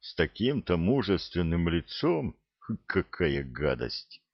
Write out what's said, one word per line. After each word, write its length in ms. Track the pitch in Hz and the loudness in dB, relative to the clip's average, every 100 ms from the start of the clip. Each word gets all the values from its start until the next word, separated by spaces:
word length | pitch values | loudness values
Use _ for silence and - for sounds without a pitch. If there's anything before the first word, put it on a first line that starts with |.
«С 120 | - - | -14 -2
таким-то 600 | 82 - 120 139 - 90 | -2 0 0 0 0 2
мужественным 880 | 87 135 101 92 - - 85 85 85 | 4 2 2 0 0 -2 0 2 2
лицом? 640 | 82 - - 147 170 127 - _ _ - 110 _ | 0 -2 -2 0 0 -2 -8 _ _ -8 -8 _
Какая 580 | 98 87 - 85 69 | -2 -2 0 0 0
гадость!» 760 | 67 62 73 64 60 - - - _ | -4 -2 -2 0 -4 -8 -14 -20 _